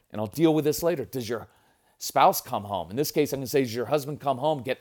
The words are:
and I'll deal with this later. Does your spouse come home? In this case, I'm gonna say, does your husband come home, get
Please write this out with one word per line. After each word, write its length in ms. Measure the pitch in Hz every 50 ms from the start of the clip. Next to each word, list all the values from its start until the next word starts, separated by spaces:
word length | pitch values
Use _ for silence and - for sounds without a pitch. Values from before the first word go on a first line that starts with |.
| _ _
and 120 | - 104
I'll 60 | 110
deal 260 | 104 - 143 165 160 151
with 100 | 156 139
this 180 | 151 143 -
later. 220 | 170 170 175 139 110
Does 240 | - - 131 117
your 200 | 104 120 107 - - _ _ _ _ _ _ _ _ _ _
spouse 400 | - - - 131 143 185 - -
come 240 | - 123 123 107 101
home? 260 | 101 101 90 80 82
In 60 | 101
this 160 | 131 156 -
case, 220 | - 160 143 - 143
I'm 60 | 139
gonna 80 | 135
say, 160 | 120 - 139 131
does 120 | 117 107
your 120 | 123 113
husband 340 | 107 147 151 127 147 147 -
come 160 | - 139 131
home, 260 | 120 139 156 156 139 113
get 160 | 131 123 -